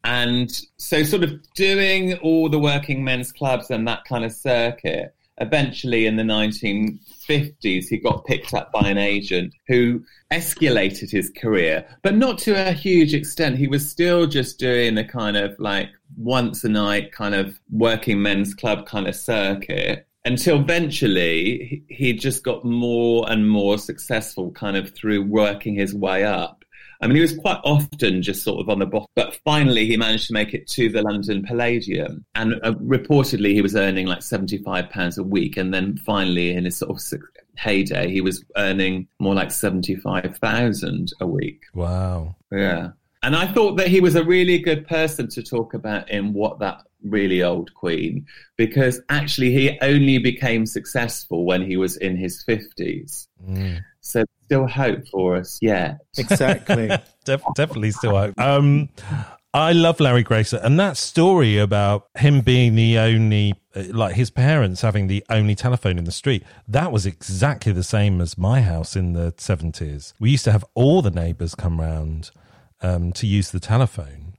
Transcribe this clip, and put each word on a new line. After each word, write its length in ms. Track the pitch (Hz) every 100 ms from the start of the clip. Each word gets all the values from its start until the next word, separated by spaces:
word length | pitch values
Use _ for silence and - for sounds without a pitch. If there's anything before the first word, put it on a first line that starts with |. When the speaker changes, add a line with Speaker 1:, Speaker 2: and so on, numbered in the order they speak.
Speaker 1:
And 460 | 120 123 120 123 120 - - _
so 260 | - 156
sort 180 | 151 202
of 180 | 160 147 _
doing 600 | - 190 196 196 190 185
all 340 | 175 160 165 160
the 100 | 151
working 460 | 147 143 143 135
men's 260 | 131 127 123
clubs 400 | - 139 123 -
and 160 | 117 113
that 180 | 113
kind 200 | - 123
of 80 | 113
circuit, 840 | 110 135 120 117 120 - 80 - _ _ -
eventually 680 | 110 151 135 - 127 117 110
in 100 | 110
the 80 |
nineteen 760 | 110 107 107 107 110 101 107 104 - -
fifties, 680 | - 147 147 - 104 92 92
he 100 | 110
got 260 | 117 -
picked 280 | - 123 -
up 200 | 120 -
by 160 | 110 98
an 100 | 98
agent 560 | 101 101 101 90 90 _ -
who 340 | 123 120 120 - _ _
escalated 760 | 165 - - 151 117 95 95 101
his 220 | 101 92
career, 560 | - 117 101 82 78 - -
but 140 | 196 214
not 200 | 262 226
to 300 | 226 196 190
a 40 |
huge 420 | 170 196 180 151
extent. 440 | 147 - - 156 127
He 100 | 139
was 200 | 139 143
still 380 | - 175 175 160
just 320 | 139 123 -
doing 380 | 131 120 120 107
the 80 |
kind 320 | 110 123 107 104
of, 180 | 101 -
like, 300 | 107 98 98 _ _ -
once 480 | 113 127 120 -
a 40 | 117
night 440 | 107 104 104 -
kind 240 | - 104 98
of 240 | 98 - _
working 500 | 107 117 110 - 101
men's 320 | 101 98 101
club 320 | 98 117 104 -
kind 200 | 104 95
of 80 |
circuit, 960 | - - 110 98 98 101 92 - - _ _
until 340 | 120 127 175 147
eventually 1300 | 143 170 160 - 127 92 85 82 95 123 - - _
he, 60 |
he 180 | - 131
just 300 | 110 135 -
got 220 | - 120
more 680 | 120 120 120 117 120 117 113
and 180 | 110 107
more 300 | 107 101 104
successful 720 | - - - 110 - - 90
kind 260 | - 104 98
of 160 | 95 -
through 260 | 107 101
working 540 | 101 107 104 101 110 101
his 180 | 98
way 300 | 101 95 95
up. 340 | 104 92 85 _ _ - - -
I 80 | 113
mean, 80 | 147
he 60 |
was 140 | 160 156
quite 220 | 202 -
often 580 | 143 147 147 - 110 92
just 220 | 92 92
sort 160 | - -
of 80 | 92
on 100 | 98
the 80 | 95
bottom, 220 | 104 - -
but 200 | 104 -
finally 420 | 151 151 139 117 110
he 100 | 113
managed 320 | 113 110 -
to 40 |
make 220 | 107 107
it 140 | - -
to 200 | - 113
the 140 | 110
London 400 | 104 101 101 98
Palladium. 800 | 98 117 120 120 107 - 76 78 - 110
And, 180 | 113 113
uh, 120 | 113
reportedly 800 | 107 120 131 - 143 131 110 101
he 60 | 104
was 140 | 98
earning, 320 | 104 98 95 92
like, 160 | 87
seventy-five 640 | - 107 95 104 - 92 90
pounds 300 | 98 87 87
a 60 |
week. 320 | 95 98 78 -
And 180 | 92
then 220 | 95 95 101
finally 560 | - 101 92 87 87
in 120 | 90
his 120 | 90 -
sort 160 | -
of 60 | -
s-, 160 | - 73 - - _ -
heyday, 520 | 110 98 98 92 90
he 120 | 95
was 240 | 92 92 _ 101
earning 520 | 98 95 95 92 92 _
more 160 | 98
like 160 | 98 95
seventy-five 880 | - 104 92 92 - - 92 92 -
thousand 760 | 110 113 120 98 85 90 90 -
a 60 | 85
week. 380 | - - - -
Speaker 2:
Wow. 640 | 90 87 90 92 90 80 90 _
Speaker 1:
Yeah. 380 | 98 95 85 87 - _ _
And 100 | 123
I 180 | 156 185
thought 260 | 233 208 175
that 100 | 180
he 120 | 190
was 140 | 180
a 80 | 160
really 380 | 165 180 180 175
good 260 | 175 156 151
person 420 | 165 160 156 117
to 120 | -
talk 320 | 110 117 110
about 340 | 110 110 104 -
in 240 | 104 101
What 280 | 101 104 -
That 240 | 101 - _ _
Really 400 | 104 104 98 90
Old 320 | 87 87 85
Queen, 520 | _ 90 82 107 139 147 - - -
because 440 | 113 139 131 123 -
actually 420 | 147 147 - 127
he 260 | 131 135 -
only 360 | 135 143 139 131
became 480 | 127 123 131 113 110
successful 800 | 113 - 131 117 - - 85
when 180 | 87 90
he 140 | 95 92
was 200 | 92 -
in 200 | 95 90
his 280 | 92 -
fifties. 840 | - 110 - - 82 - 147 - - _
Speaker 2:
Mm. 360 | 92 95 95 85 - _
Speaker 1:
So 200 | - 117 110 _
still 220 | _ 135 131
hope 400 | 135 131 104 -
for 280 | 95 92 90
us 240 | 90 -
yet. 360 | 113 95 80 - _ -
Speaker 3:
Exactly. 680 | - 202 135 190 - 175 113 - -
Speaker 2:
<laughs> 160 | _
Def-, 180 | - 139 -
definitely 380 | 139 156 113 107
still 240 | 101 117 98
hope. 220 | 104 98
Um, 500 | 131 139 143 143 147 - - 147 104 - _
I 180 | 139 160
love 280 | 170 165 -
Larry 240 | 143 123
Grayson, 340 | 110 110 104 117
and 140 | 120 151
that 160 | 196 143
story 600 | - - 175 185 117 104
about 500 | 104 104 101 101 _ -
him 240 | 143 143
being 340 | 120 123 120
the 240 | 110 113 113
only, 560 | 113 113 110 107 104 95 _ 98
uh, 80 | 92
like, 260 | 113 104 92
his 140 | 120
parents 500 | - 131 156 104 90
having 260 | 113 104 95
the 180 | 98 -
only 240 | 110 107
telephone 440 | 101 123 123 98 87
in 60 |
the 60 | 82
street, 320 | - 139 113 - - -
that 240 | 120 175
was 160 | 113 95
exactly 640 | - - 95 139 143 110
the 140 | 92
same 360 | 90 107 104 90
as 160 | 85 -
my 240 | 95 131
house 360 | 107 82 80 98
in 160 | 90
the 200 | 85 85 -
seventies. 800 | - 87 80 - 78 71 - _
We 120 | 110
used 140 | 135
to 80 | -
have 120 | 104 -
all 260 | - 131 185
the 120 | 113
neighbours 420 | 87 85 82 85
come 260 | - 87 82
round, 520 | 80 80 78 78 - _ _ _ _ _
um, 320 | 92 87 87
to 140 | - 107
use 260 | 101 92
the 80 | 92
telephone. 720 | - 113 123 - 73 73 78